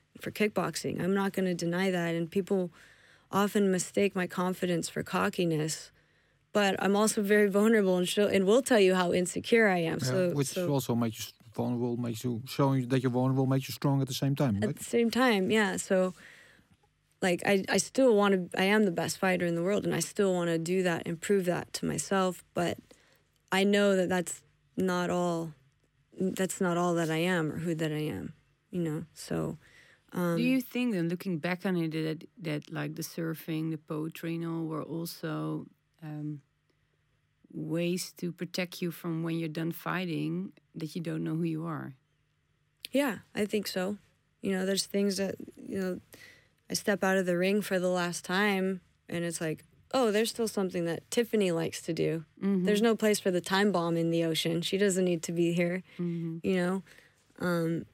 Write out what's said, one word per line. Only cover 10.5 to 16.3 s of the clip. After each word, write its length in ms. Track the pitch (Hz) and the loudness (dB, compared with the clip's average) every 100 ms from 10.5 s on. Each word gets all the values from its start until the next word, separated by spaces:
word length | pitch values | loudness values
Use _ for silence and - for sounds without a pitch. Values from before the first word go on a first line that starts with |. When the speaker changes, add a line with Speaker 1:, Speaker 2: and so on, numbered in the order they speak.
| 185 175 | -2 0
Speaker 2:
also 220 | 139 123 117 | 0 0 0
makes 240 | 117 - | 0 -4
you 40 | - | -10
s-, 80 | - - | -14 -12
vulnerable, 440 | - 120 120 120 120 | -4 -2 -2 -2 -2
makes 260 | 120 110 | -4 -4
you, 180 | 123 117 131 | -4 -4 -4
showing 400 | - 139 135 120 | 0 2 2 0
that 160 | 131 | 0
you're 80 | 123 | 0
vulnerable 340 | 123 131 131 131 | 2 2 2 2
makes 220 | 135 131 | 2 -2
you 40 | - | -2
strong 260 | 147 139 | 0 2
at 60 | 135 | 0
the 80 | 135 | -2
same 200 | 139 143 | 0 2
time, 200 | 139 101 | 2 2
Speaker 1:
At 80 | 208 | 0
Speaker 2:
right? 100 | - | -2
Speaker 1:
the 80 | |
same 280 | - 233 233 | -2 2 2
time, 400 | 226 262 202 185 | 4 4 4 2
yeah. 260 | 220 196 185 | 2 2 0
So, 380 | - 190 185 - - | 0 2 2 -2 -16